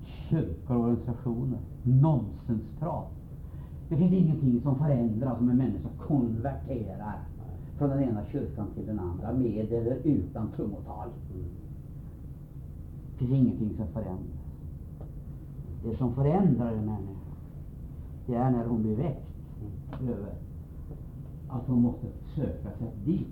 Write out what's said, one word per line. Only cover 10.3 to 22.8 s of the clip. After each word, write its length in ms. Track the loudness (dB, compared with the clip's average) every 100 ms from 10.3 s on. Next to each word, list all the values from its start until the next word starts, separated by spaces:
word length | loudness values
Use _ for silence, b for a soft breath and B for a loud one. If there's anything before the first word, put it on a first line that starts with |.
| -4 -4 -2
tungotal. 500 | -4 -4 -8 -8 -8 -8 -8 -8 -8 -8 -10 -12 -10 -10 -10 -12 -12 -12 -12 -12 -10 -10 -10 -10 -10
Det 140 | -2 2
finns 60 |
ingenting 420 | 6 6 6 0 0
som 100 | -4
förändras. 580 | -2 -4 -4 -6 -8 -10 -10 -10 -10 -10 -10 -10 -10 -10 -10 -10 -10 -10 -6
Det 140 | -4 0
som 180 | 0 4
förändrar 560 | 4 6 6 6 2
en 140 | 0 -2
människa, 460 | -2 -6 -8 -10 -12 -12 -12 -12 -10 -10 -10 -10 -10 -2
det 100 | 2
är 160 | 4
när 140 | 4 2
hon 160 | 2
blir 140 | 2 2
väckt 320 | 0 -2 -8 -12 -12 -10 -8 -8 -8 -4
över 320 | -4 -2 -6 -8 -8 -10 -10 -10 -10 -10 -10 -10 -10 -10 -6
att 180 | -4 2
hon 140 | 6
måste 260 | 6 4 -6 -8 -6 -2
söka 360 | -2 -2 -6
sig 100 | -6